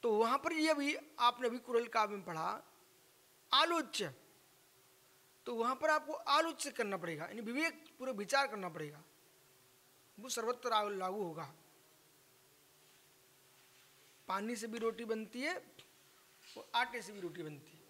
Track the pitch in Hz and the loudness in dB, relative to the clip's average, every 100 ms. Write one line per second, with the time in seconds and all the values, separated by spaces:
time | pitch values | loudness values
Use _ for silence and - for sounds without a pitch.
0 | 240 214 226 269 320 320 311 302 285 302 | 2 4 4 4 0 2 2 4 2 -2
1 | - - 240 240 247 247 240 233 233 233 | -6 2 2 4 -2 -2 2 2 2 2
2 | 208 202 175 165 165 214 - - - - | 2 -2 -8 -4 -4 -4 -10 -20 -20 -20
3 | _ _ _ _ _ 254 320 339 247 - | _ _ _ _ _ 4 6 4 0 -4
4 | 180 127 - - _ _ _ _ _ _ | -6 -8 -20 -20 _ _ _ _ _ _
5 | _ _ _ _ - 240 233 262 311 311 | _ _ _ _ -8 0 0 2 4 4
6 | 294 311 - 302 330 311 285 - 214 190 | 2 -6 2 4 4 0 -8 -2 -2 -2
7 | 170 156 165 220 220 247 320 320 - - | -4 -6 -6 -8 -4 0 0 -2 -18 -8
8 | 262 226 202 269 277 214 185 156 151 147 | -6 -4 0 2 2 0 -6 -6 -8 -10
9 | - - - _ _ - _ _ _ _ | -20 -20 -20 _ _ -20 _ _ _ _
10 | _ - 240 240 226 240 247 220 208 202 | _ -16 -6 -2 -2 -2 2 2 2 -2
11 | 185 202 180 160 135 - - - - _ | -2 -2 -4 -4 -10 -12 -20 -20 -20 _
12 | _ _ _ _ _ _ _ _ - - | _ _ _ _ _ _ _ _ -20 -20
13 | _ _ _ _ _ - - - - - | _ _ _ _ _ -20 -20 -20 -20 -20
14 | - - - 190 214 233 220 226 226 226 | -20 -20 -4 -2 0 -4 -4 -2 -2 -2
15 | 226 220 220 240 285 349 - - - - | -4 -4 -4 -4 -4 -4 -8 -20 -20 -20
16 | - - _ - - - - 233 240 240 | -20 -20 _ -20 -20 -18 -4 0 0 -2
17 | 190 208 180 151 156 147 - - - | -8 -8 -8 -8 -10 -10 -16 -20 -20